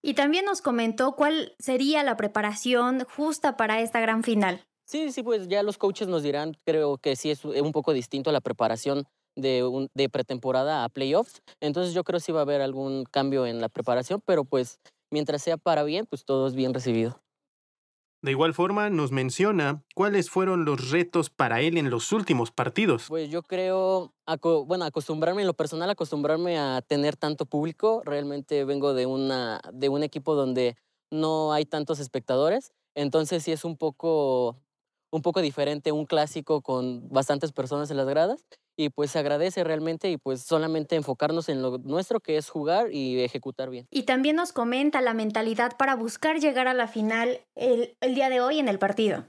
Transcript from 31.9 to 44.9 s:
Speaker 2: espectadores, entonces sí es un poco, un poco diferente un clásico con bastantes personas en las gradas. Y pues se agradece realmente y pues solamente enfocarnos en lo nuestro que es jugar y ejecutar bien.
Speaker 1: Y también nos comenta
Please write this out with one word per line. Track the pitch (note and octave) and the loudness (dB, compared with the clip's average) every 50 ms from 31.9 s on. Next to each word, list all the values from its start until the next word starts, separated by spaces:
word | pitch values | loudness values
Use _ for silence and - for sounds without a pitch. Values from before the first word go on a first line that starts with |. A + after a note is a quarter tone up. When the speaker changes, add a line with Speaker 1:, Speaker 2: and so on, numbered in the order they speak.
| E3 C#3 | -4 -4
Speaker 2:
espectadores, | C#3+ B2+ - C3+ A#2 - C3 C3 C#3+ D#3+ G3 C4 - - _ _ _ _ _ | -4 -6 -6 -8 -2 0 2 2 4 4 2 0 -2 -8 _ _ _ _ _
entonces | D3 C#3+ C#3+ - D#3+ D#3 D3+ F#3 E3+ D3+ | -4 -4 2 2 2 2 2 -2 -2 -2
sí | - E3 | -2 -4
es | D#3 - | -2 -4
un | E3+ E3 | -8 -6
poco, | - D#3+ D#3 C#3+ _ - E3 D#3+ D#3 D3 C3+ C3 B2+ B2 A#2 A#2+ B2+ _ _ _ _ _ _ _ _ _ _ - | -2 -4 -4 -4 _ -2 0 2 2 2 2 2 2 2 0 -2 -6 _ _ _ _ _ _ _ _ _ _ -6
un | D#3+ | -2
poco | C#3+ F3 E3 F#3+ E3+ | -2 0 0 2 0
diferente | D3 C3+ - C#3+ C#3+ D3 D3 - D#3+ D3+ | 0 0 0 -2 -2 -2 -2 -2 -2 0
un | D3+ D#3 | 0 -2
clásico | - - D#3 D3+ D3+ - D#3+ D3 - D#3+ D3 - | 0 2 2 2 0 -2 -10 -2 0 -2 -2 0
con | - C3 B2+ B2+ B2+ B2 A#2+ B2 - | -2 -2 -2 -2 -2 -4 -8 -10 -2
bastantes | - C3 C3+ - D3 C#3+ D3+ D#3 C#3+ | 0 0 2 2 0 0 0 -4 -4
personas | - C3 B2+ D3 C#3+ D3 D3 | -4 -4 -4 -2 -4 -4 -4
en | D#3 C#3 | -2 -2
las | C3+ | 0
gradas. | C3+ C#3 D3+ E3 F#3+ B3 D4+ _ _ - _ _ _ _ | 0 2 2 2 2 0 -4 _ _ -20 _ _ _ _
Y | - D#3 D3 | -4 -4 -4
pues | - - D3 C#3 - | -2 -2 -4 -2 0
se | D#3+ | -2
agradece | D3 C#3+ C#3+ D3 E3 F#3+ F3+ G3 F3 | 0 0 0 2 0 0 0 -2 0
realmente | D#3+ D#3+ D#3 D#3 E3 E3 D#3+ - G3 | 0 0 -2 -2 -4 -4 -2 -2 -2
y | E3+ | -4
pues | C#3 _ C3+ C3 B2+ - | -2 _ -4 -4 -4 -2
solamente | - E3 D#3 D#3 D#3+ D#3+ D#3+ D3+ D3 E3+ | 0 2 2 2 2 0 -2 0 0 0
enfocarnos | D#3+ D3 D3 C3 - D3 D3+ E3 E3 D#3+ - | 0 0 -2 -2 -2 0 0 0 -2 -2 -2
en | D3+ C3+ C3 | -2 -2 0
lo | C3 B2 B2+ | -2 -2 -4
nuestro | B2+ C3+ C#3+ E3+ F#3+ - A#3+ A3 | -6 -2 -2 -2 0 0 -2 -4
que | _ - D#3 | _ 0 -2
es | D#3 D3 - | -2 -2 -4
jugar | - D#3+ D3 D3+ E3+ G3+ A#3+ A3 - | -6 -4 0 2 2 2 2 0 -2
y | D3 C3+ B2+ B2 B2+ B2+ | -4 -4 -2 0 0 0
ejecutar | A#2+ - C3 - C3+ C3 - C3 C3 | 0 -2 -6 -8 -8 -8 -8 -8 -8
bien. | B2+ B2 B2 _ | -8 -12 -14 _
Speaker 1:
Y | - C#4 - | -4 -4 0
también | - B3+ B3+ C4+ D4 D4+ | 0 0 2 2 2 2
nos | D#4+ F4 F4 - | 0 0 -2 -2
comenta | C4+ A#3 A#3 B3 C4 C#4+ D4 | -2 -2 0 0 0 0 2